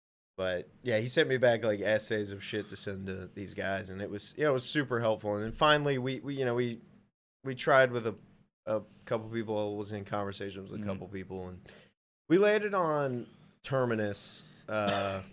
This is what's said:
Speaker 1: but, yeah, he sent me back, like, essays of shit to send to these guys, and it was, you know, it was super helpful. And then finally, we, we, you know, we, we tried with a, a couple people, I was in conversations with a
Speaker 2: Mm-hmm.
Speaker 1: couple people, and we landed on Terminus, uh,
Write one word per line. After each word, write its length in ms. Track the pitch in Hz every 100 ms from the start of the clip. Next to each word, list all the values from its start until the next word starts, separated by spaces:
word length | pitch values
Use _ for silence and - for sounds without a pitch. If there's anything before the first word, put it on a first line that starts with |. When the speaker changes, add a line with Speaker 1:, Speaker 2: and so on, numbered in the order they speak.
| _ _ _ -
Speaker 1:
but, 320 | 92 90 - -
yeah, 160 | 123 110
he 100 | 123
sent 200 | 165 139
me 80 | 127
back, 280 | 123 113
like, 160 | 110 104
essays 500 | 98 107 - 107 101
of 120 | 98
shit 260 | - 107 98
to 80 | 98
send 300 | 104 98 95
to 220 | 92 90
these 200 | 101 92
guys, 360 | 92 95 98 95
and 100 | 95
it 100 | 95
was, 240 | 101 - -
you 80 |
know, 60 | 151
it 40 |
was 100 | 131
super 360 | 123 151 127 117
helpful. 340 | 113 110 104
And 100 | 104
then 80 | 110
finally, 460 | 110 151 147 143 131
we, 220 | 127 131
we, 140 | 139
you 100 | 139
know, 100 | 127
we, 240 | 120 123 113 - - _ _ _ _
we 100 | 135
tried 360 | 127 - 135 131
with 160 | 120 110
a, 80 | - - - _ _ -
a 140 | 110 - -
couple 240 | - 117 110
people, 300 | 113 107 104 104
I 20 | 104
was 160 | 101
in 120 | 104
conversations 680 | 101 104 98 98 101 95 98
with 100 | 104
a 20 |
Speaker 2:
Mm-hmm. 80 | 104
Speaker 1:
couple 180 | 95 95
people, 400 | 98 92 95 90
and 100 | 90 - - - _ _ _ -
we 100 | 180
landed 360 | 208 208 208
on 520 | 196 160 151 139 120 113 - - _
Terminus, 840 | - 131 123 110 104 98 - - - - -
uh, 520 | 107 101 101 98 95 95